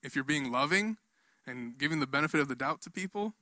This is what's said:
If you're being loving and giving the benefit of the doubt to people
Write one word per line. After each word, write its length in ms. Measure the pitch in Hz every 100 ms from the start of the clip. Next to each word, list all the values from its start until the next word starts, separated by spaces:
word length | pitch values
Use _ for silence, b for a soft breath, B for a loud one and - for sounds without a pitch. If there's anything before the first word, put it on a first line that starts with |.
If 120 | -
you're 100 | 143
being 260 | 135 151 135
loving 460 | 120 143 185 214 220 _ b b b -
and 320 | 123 120 123
giving 220 | 143 160
the 60 | 135
benefit 340 | 139 151 156
of 80 | 139
the 80 | 123
doubt 260 | 135 156
to 80 | -
people 440 | 180 185 202 208 214